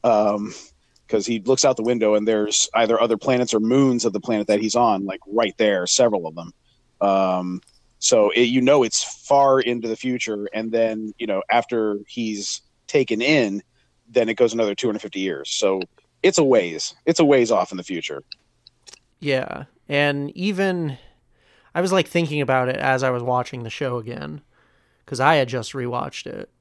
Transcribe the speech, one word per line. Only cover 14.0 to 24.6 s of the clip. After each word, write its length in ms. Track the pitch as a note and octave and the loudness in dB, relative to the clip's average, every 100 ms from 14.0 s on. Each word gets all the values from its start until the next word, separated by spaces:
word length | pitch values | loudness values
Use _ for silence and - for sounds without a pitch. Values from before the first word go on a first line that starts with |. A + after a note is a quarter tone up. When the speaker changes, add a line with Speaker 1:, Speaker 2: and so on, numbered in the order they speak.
| _ | _
Speaker 1:
then 200 | A#2+ A2+ | 0 0
it 60 | A2 | 2
goes 180 | A#2+ | 2
another 220 | A#2 G#2+ G2 | 2 -2 0
two 120 | A#2+ | -4
hundred 140 | G#2+ | -4
fifty 200 | G2 F#2+ | -8 -6
years. 280 | F#2+ D2 C#2 | -4 -4 -6
So 300 | - G2+ F#2+ - _ _ _ | -2 0 0 -6 _ _ _
it's 160 | F#3+ F#3 | 0 2
a 60 | |
ways, 500 | C#3 A#2+ F2 D#2+ - - - | 4 4 2 -6 -10 -4 -2
it's 120 | E3+ | 2
a 60 | D3+ | 4
ways 260 | C#3 A2+ | 4 4
off 200 | G#2 F#2 | 2 0
in 60 | F#2 | -6
the 60 | |
future. 380 | F2 F2 - C#2+ - - _ _ _ _ - - _ _ | -8 -8 -8 -12 -14 -20 _ _ _ _ -20 -20 _ _
Speaker 2:
Yeah. 460 | D3 C3 - - - _ - | -4 -4 -4 -10 -14 _ -4
And 440 | C#3+ D3 C#3+ C#3+ - | 0 0 -2 -6 -4
even, 640 | F#3+ F#3+ G3 F3+ D#3 C3 - _ _ _ _ _ _ | -4 0 -2 -2 -4 -8 -18 _ _ _ _ _ _
I 80 | E3 | -4
was, 100 | F#3 | 0
like, 160 | F#3 E3 | 0 0
thinking 340 | F3 D#3+ D3 | -2 0 -2
about 280 | C3+ C3 B2+ | 0 0 0
it 60 | C3 | -2
as 260 | C3+ C3 | 0 0
I 60 | C3 | 0
was 140 | B2 | -2
watching 400 | A#2+ B2 B2 B2+ | -2 -2 -2 -10
the 60 | A#2 | -12
show 280 | - C#3 B2 | -6 -6 -6
again, 440 | A2+ A#2+ D3 D3+ _ _ | -8 -12 -12 -14 _ _